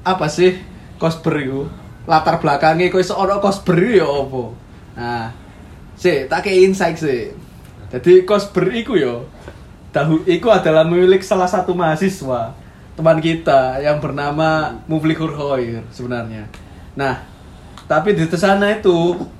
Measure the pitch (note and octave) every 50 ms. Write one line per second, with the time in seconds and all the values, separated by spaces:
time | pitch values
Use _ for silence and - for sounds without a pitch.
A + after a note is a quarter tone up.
0 | - F#3 F#3 F3+ D#3+ D#3 - - F3+ F#3 F3+ - - - - - - - - -
1 | - E3 E3 - - E3+ D#3 D3 C#3 B2+ C3 C3+ C#3+ - - - - - - -
2 | - - E3 D#3 D#3+ D#3+ D#3+ E3 - D#3 C#3+ C#3 - D#3+ D#3+ E3 F3+ F3+ F#3 F#3
3 | F3+ - F#3+ E3+ E3+ F#3 G3+ G3+ G3+ G3 G3 - - - E3+ E3 F#3 A#3+ A#3+ F#3
4 | D#3+ C#3+ C#3+ C#3+ C3+ B2+ C3 B2+ A#2 A2+ A#2 - - - - - - - - -
5 | A#2+ A#2+ A#2+ A#2 A2+ A#2 - - - - - - - - - - - - - -
6 | - F3+ D#3+ C#3 C3+ - D#3+ E3+ - G3+ F#3+ F#3 F#3 F#3+ F#3+ F#3+ F#3+ E3+ D#3+ D#3+
7 | D#3+ D3+ B2+ A#2+ G#2+ G2+ - - - - - - - - - - - - - B2
8 | - F3 F3+ F#3 F#3 - G#3 G3 - - - F#3+ F3 F#3+ B3 A#3 A3 - A#3+ F3
9 | C#3 B2 A#2+ A#2+ C3 - - - - - - - - - - - - - - D3
10 | D3+ D#3 D#3 D#3+ D#3+ F#3+ E3+ E3+ - A#3+ G#3+ F3+ - F3 D#3 D#3+ D#3+ E3 F3 F3
11 | F3+ F3+ G3 F#3+ - - G#3 F#3+ F3+ F3+ G#3 F#3 F3+ - F3+ F3 F3 D#3+ D#3 D#3
12 | F#3+ F#3+ F#3+ - D3 C3 B2+ A#2+ A2+ A2+ - - - - - - - - - -
13 | D#3 D#3+ D#3+ D#3 D#3 E3 E3 E3 - E3 C#3 C3+ B2+ B2+ B2+ C3+ C#3+ D3 D3+ D3
14 | D3+ C#3 C3+ C#3+ C#3+ C#3+ D3 D#3 D#3+ D#3+ D#3 D#3 D#3 D3 A#2+ - - - D#3+ D#3
15 | D3 D#3+ D#3 D#3+ D#3+ D3+ C#3+ D3 C#3+ C#3+ C#3 B2+ B2 A#2 A#2 A2+ A2 A2+ - -
16 | B2 B2 B2 A#2+ A2+ A2+ A2 A2 G#2 G#2 - - - - - - - - - -
17 | C#3 C3+ - - - - - - - - - - - - - - - - D3+ D#3
18 | D#3+ G#3 G3+ E3 D#3+ D#3+ F3 E3 F3+ F#3+ G3 G3+ G3+ G3+ G#3+ G#3+ - G3 F3 E3
19 | E3+ F3 F3 F#3 - - - -